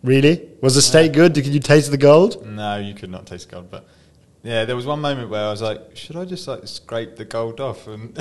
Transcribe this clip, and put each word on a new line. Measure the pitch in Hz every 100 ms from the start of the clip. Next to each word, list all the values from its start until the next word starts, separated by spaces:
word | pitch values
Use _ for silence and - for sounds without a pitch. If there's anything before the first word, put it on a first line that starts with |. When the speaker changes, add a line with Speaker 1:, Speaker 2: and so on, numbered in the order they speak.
Speaker 1:
really? | 127 135 147 170 - -
Was | 131
the | 135
steak | - 160 160
Speaker 2:
Yeah. | 143
Speaker 1:
good? | 170
Did | 147 135
you | 143
taste | 135 151 143
the | 143
gold? | 143 156 202 - 107
Speaker 2:
No, | 104 104 104
you | 101
could | 98 92
not | 90 92
taste | 90 -
gold, | - 180
but | 95 _ _ _ _ _ _
yeah, | 113 113
there | 113 123
was | 127
one | 147
moment | 147 135 113
where | 107
I | 107
was | 104
like, | 110 107 - -
Should | - 160
I |
just, | 180 180 -
like, | 127 -
scrape | - - 117 113 -
the |
gold | 110 117 113 113
off | 135 104 -
and | 107 117 -